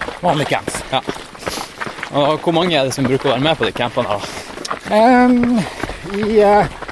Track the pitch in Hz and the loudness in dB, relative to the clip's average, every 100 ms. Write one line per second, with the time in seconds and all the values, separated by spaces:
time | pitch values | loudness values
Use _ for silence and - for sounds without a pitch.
0 | - - 175 151 135 120 - - - 131 | -10 -4 -2 0 0 -2 -4 -8 -4 -4
1 | - - - - - - - - - - | -4 -10 -12 -10 -8 -8 -10 -10 -10 -10
2 | - 139 143 156 - 165 180 156 131 123 | -6 0 0 0 0 0 2 0 0 0
3 | 127 135 143 123 147 156 110 - 120 127 | 0 0 0 0 0 0 -2 -2 -4 -2
4 | 107 101 - - - - - - 196 208 | -2 -2 -6 -12 -12 -12 -10 -8 0 4
5 | 233 247 247 247 240 240 165 - - - | 6 6 6 4 4 2 0 -6 -10 -10
6 | 170 202 208 220 202 208 180 - - | -6 -4 2 4 6 6 2 -4 -12